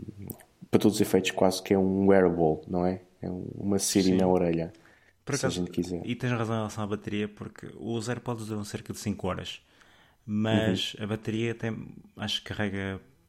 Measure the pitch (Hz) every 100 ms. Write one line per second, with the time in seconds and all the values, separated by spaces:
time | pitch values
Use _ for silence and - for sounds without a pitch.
0 | 95 101 95 - - _ - 107 107 98
1 | 101 95 92 - 95 - - 98 95 95
2 | 98 98 90 85 80 76 - 90 90 92
3 | - _ 92 90 - - 101 98 - 101
4 | 92 92 92 90 87 85 85 - - _
5 | _ _ - 135 131 87 87 - 87 87
6 | 110 120 123 117 110 113 107 110 101 104
7 | - 104 104 - 101 - - - 113 117
8 | 110 120 - 113 107 107 101 110 - 98
9 | 110 98 92 87 87 - _ _ _ _
10 | _ _ - 107 107 110 110 - - -
11 | 104 110 110 110 117 113 117 107 - -
12 | - - 104 - - - 104 98 98 95
13 | - _